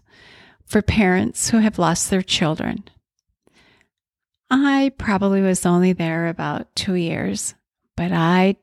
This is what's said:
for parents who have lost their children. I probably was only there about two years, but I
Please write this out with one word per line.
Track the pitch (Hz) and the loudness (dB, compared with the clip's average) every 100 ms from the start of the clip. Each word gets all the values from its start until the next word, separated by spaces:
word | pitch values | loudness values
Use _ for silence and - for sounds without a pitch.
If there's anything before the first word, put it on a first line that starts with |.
| _ _ - - - _ - | _ _ -20 -20 -20 _ -2
for | 214 | 0
parents | - - 190 180 - - - | 2 2 2 2 0 -4 0
who | 226 | 2
have | 214 214 | 2 2
lost | 165 175 - | 0 0 0
their | 190 | -2
children. | 185 - 156 156 - - - _ _ _ _ _ _ _ _ _ _ _ _ _ _ _ _ | -2 -2 -2 -2 -4 -6 -12 _ _ _ _ _ _ _ _ _ _ _ _ _ _ _ _
I | 262 277 277 277 - | 0 2 2 0 -2
probably | - 190 196 196 | -2 0 0 2
was | 190 185 180 | 2 0 2
only | 175 185 | 2 2
there | 180 165 160 170 | 2 -2 -2 -4
about | 170 147 147 - - | -4 -6 -6 -8 -8
two | - 180 | -4 -2
years, | 165 - 196 208 - - _ _ _ - | -2 -4 -4 -6 -8 -12 _ _ _ -6
but | 170 | -2
I | 170 165 180 190 202 | 0 2 4 2 0